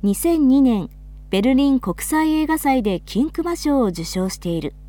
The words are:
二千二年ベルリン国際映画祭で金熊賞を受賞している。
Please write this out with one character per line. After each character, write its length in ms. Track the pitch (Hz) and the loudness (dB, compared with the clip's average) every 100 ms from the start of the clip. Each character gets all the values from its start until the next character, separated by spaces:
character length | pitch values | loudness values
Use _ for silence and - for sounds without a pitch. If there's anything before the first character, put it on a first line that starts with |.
二 100 | 202 | 0
千 340 | 196 330 339 277 | 0 0 2 4
二 140 | 269 | 6
年 300 | 269 220 160 - - - - | 4 2 -2 -12 -20 -20 -4
ベ 100 | 185 | 0
ル 140 | 220 262 | 2 2
リ 160 | 277 | 4
ン 80 | 269 | 2
国 240 | 196 170 | 0 -6
際 280 | - 311 311 | -2 0 2
映 140 | 311 311 | 0 0
画 140 | 320 | 0
祭 240 | 285 262 | 0 0
で 180 | 208 180 - | 0 -4 -4
金 240 | 196 294 | -2 -2
熊 240 | - 339 339 | -2 -4 -2
賞 240 | 302 277 | 0 2
を 60 | 220 | 0
受 180 | 170 | -2
賞 260 | 165 190 185 | -6 -4 -4
し 80 | - | -4
て 120 | 180 | -6
い 120 | 170 | -4
る。 140 | 151 - | -6 -10